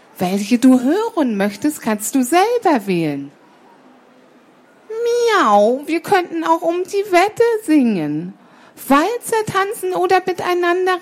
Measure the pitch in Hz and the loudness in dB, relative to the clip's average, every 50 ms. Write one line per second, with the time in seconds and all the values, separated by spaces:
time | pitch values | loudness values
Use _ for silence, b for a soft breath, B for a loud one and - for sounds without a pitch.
0 | B B B - 190 180 190 202 202 202 247 240 240 262 262 254 254 254 311 415 | B B B -6 -4 -2 -2 -2 -2 0 0 4 6 6 6 6 4 2 0 0
1 | 440 466 - - 302 247 220 196 190 208 202 - - 294 302 - - - 220 208 | 0 -2 -2 -2 -2 -2 0 0 -2 -2 -2 -2 -4 -4 -4 -4 -4 -4 -4 -4
2 | 208 - - 277 254 247 - 349 381 440 480 480 466 370 311 247 196 196 185 175 | -4 -4 -2 -2 0 2 2 2 2 2 2 0 2 2 0 0 0 0 -2 -2
3 | 165 156 147 139 139 139 - _ _ _ _ _ _ - - _ _ - - _ | 0 -2 -4 -6 -8 -12 -16 _ _ _ _ _ _ -20 -20 _ _ -20 -20 _
4 | _ _ _ _ _ _ _ _ _ _ _ _ _ _ _ _ _ - 440 453 | _ _ _ _ _ _ _ _ _ _ _ _ _ _ _ _ _ -12 -8 -4
5 | 466 480 466 480 466 466 440 381 320 233 208 202 208 214 247 269 294 294 311 339 | -2 0 0 2 2 2 2 2 4 4 4 4 4 4 2 0 -4 -4 -6 -4
6 | 330 - 403 370 349 349 - 330 320 330 330 330 339 330 339 359 370 381 - 403 | -2 0 0 0 0 0 -4 -4 -2 0 0 0 0 -2 -2 -2 -4 -4 -4 -4
7 | 392 427 370 339 359 415 415 - 466 466 466 427 427 - 311 302 262 233 214 180 | -2 0 2 2 2 2 2 0 0 2 0 0 0 2 2 2 4 2 2 0
8 | 151 147 151 151 170 180 196 - b b b b b b b b - - 262 285 | -2 -4 -4 -6 -6 -8 -12 -16 b b b b b b b b -4 0 2 2
9 | 311 381 480 480 - - - 440 427 427 - 381 381 403 427 - - 370 370 339 | 2 2 -2 -6 -6 -4 -2 -2 -2 -2 -2 -2 -2 -2 -4 -6 -6 -6 -4 -2
10 | 359 359 381 370 359 370 359 359 - 349 359 349 349 349 349 370 370 370 370 359 | 0 2 2 2 0 0 -4 -6 -4 -4 -2 -2 0 0 0 0 0 -2 -2 -2